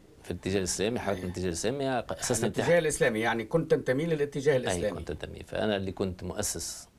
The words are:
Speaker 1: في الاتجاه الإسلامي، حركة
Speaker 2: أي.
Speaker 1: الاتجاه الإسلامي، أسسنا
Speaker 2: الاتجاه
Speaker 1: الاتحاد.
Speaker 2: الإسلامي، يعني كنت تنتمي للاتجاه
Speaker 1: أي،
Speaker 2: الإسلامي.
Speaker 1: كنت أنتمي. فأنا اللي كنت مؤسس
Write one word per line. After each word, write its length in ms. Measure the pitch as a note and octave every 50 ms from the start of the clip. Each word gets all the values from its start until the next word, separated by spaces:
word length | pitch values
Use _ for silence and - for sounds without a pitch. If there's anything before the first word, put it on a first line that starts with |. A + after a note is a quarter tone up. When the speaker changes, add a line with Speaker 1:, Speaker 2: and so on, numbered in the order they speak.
| - - - - -
Speaker 1:
في 80 | -
الاتجاه 260 | F2+ F2+ - F#2+ F#2+ G2+
الإسلامي، 420 | F#2 F2 - - F#2 A2 B2 A#2
حركة 180 | F2+ G2 G2+ F#2
Speaker 2:
أي. 60 | F#2+
Speaker 1:
الاتجاه 240 | F2+ E2+ F2+ F2+ F#2
الإسلامي، 420 | E2 E2+ - G#2+ C3+ C#3+ - C3+
أسسنا 580 | C3 A#2+ - - F#2+ - - - B2 A2+ A2+ G#2
Speaker 2:
الاتجاه 0 |
Speaker 1:
الاتحاد. 240 | F#2 - A2 C#3+
Speaker 2:
الإسلامي، 480 | E3+ F3 D#3+ D3+ - - - B2+ A2 A2
يعني 240 | A2+ A#2 A#2 A#2 A2
كنت 280 | - - E3 D3 -
تنتمي 340 | D#3+ C#3 - - B2+ C#3 E3
للاتجاه 480 | E3+ D#3+ D3 C#3+ C#3+ - D3 B2+ D3+ C#3
Speaker 1:
أي، 40 | B2+
Speaker 2:
الإسلامي. 400 | A#2+ G#2+ F#2 F2 E2+ G2+ F#2 D#2
Speaker 1:
كنت 140 | D2+ -
أنتمي. 320 | D2+ - - - - - - -
فأنا 280 | F2+ F#2 G2+ G#2+ G#2
اللي 160 | F#2+ G2 F#2+
كنت 320 | - - G2+ F#2+ F2 - F2+
مؤسس 640 | F2+ - - G#2 - - E2 - - - - - - _